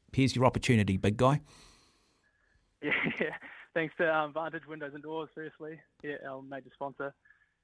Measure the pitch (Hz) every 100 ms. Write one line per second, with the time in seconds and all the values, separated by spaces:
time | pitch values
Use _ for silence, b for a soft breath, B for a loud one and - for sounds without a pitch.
0 | _ - 131 117 127 113 - 117 101 95
1 | 101 107 127 147 b b b b b b
2 | b b b b b b _ _ 147 -
3 | 156 - 156 - B B B 170 156 -
4 | 165 156 151 147 160 160 143 156 143 147
5 | 147 160 151 - 156 - 151 160 _ _
6 | 147 143 139 135 135 135 131 _ 139 -
7 | 139 - _ _ _ _